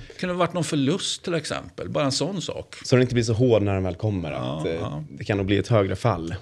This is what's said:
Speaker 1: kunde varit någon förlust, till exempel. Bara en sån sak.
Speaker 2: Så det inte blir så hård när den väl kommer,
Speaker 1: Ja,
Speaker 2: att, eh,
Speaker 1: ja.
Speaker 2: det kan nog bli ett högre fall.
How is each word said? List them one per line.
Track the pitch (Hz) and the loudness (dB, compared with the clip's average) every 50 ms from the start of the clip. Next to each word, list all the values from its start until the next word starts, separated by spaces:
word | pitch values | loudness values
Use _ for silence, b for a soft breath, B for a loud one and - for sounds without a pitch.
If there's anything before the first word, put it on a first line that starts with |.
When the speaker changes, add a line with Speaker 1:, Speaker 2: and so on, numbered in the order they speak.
| 117 - - - | -10 -14 -10 -8
Speaker 1:
kunde | 185 180 180 | -6 -4 0
varit | 180 175 170 170 | 0 0 0 0
någon | 180 151 | -4 -4
förlust, | - 165 147 135 135 180 202 - - - - - | -2 0 0 2 2 0 0 -2 -6 -6 -6 -4
till | - - | -4 -4
exempel. | 156 - - - 67 - 87 - - 80 - | -4 -4 -4 -6 -8 -8 -10 -12 -10 -8 -4
Bara | - 151 147 | -2 0 0
en | 135 | 0
sån | 135 - 139 175 208 170 | 0 0 -2 -2 -2 -4
sak. | - - - - - - - - - | -6 -6 -8 -10 -12 -12 -16 -14 2
Speaker 2:
Så | - 131 | 4 6
det | 127 | 6
inte | 127 123 120 | 6 4 4
blir | 120 113 | 2 2
så | 117 110 | 2 2
hård | 110 131 127 113 104 | 4 6 6 6 6
när | 101 101 98 | 4 2 2
den | 95 95 | 0 0
väl | 90 87 | -2 -2
kommer, | - 107 107 101 90 82 76 | -2 -2 0 0 0 -2 -4
Speaker 1:
Ja, | 67 62 64 64 71 78 | -4 -4 -4 -4 -4 -4
Speaker 2:
att, | 78 | -2
eh, | 82 82 | -2 -2
Speaker 1:
ja. | 82 85 - 73 78 78 - | -2 -4 -4 -6 -8 -10 -10
Speaker 2:
det | 69 - 107 | -12 -8 -2
kan | - 104 | -2 0
nog | 101 98 | 0 2
bli | 95 101 | 2 2
ett | 98 - | 2 2
högre | - 117 104 98 95 95 | 4 4 4 4 2 0
fall. | - - 120 95 85 82 85 92 - | 0 0 0 0 0 -4 -6 -8 -10